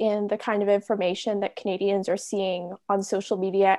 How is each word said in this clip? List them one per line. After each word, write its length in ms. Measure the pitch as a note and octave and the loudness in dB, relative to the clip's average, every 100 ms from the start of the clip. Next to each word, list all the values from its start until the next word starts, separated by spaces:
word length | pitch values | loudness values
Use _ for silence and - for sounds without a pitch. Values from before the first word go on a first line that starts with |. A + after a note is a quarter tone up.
in 260 | A3 G#3 G#3 | 0 0 -2
the 100 | G#3 | -2
kind 280 | - G#3 | -2 0
of 40 | G3+ | 2
information 680 | G3+ - G#3 F#3 F3+ A3+ G#3 | 2 2 0 0 0 -2 -2
that 160 | - | -2
Canadians 540 | - G3+ F#3 G3 G3 F#3+ | -4 -4 0 0 0 0
are 80 | F#3+ | -2
seeing 580 | - G3+ F#3+ F3+ F3 G3 - | -2 -2 -2 -4 -6 -8 -2
on 160 | G3 | -2
social 320 | F#3+ G3 - G3 | 0 -2 -2 -2
media 420 | F#3+ F#3+ G3 | 0 4 4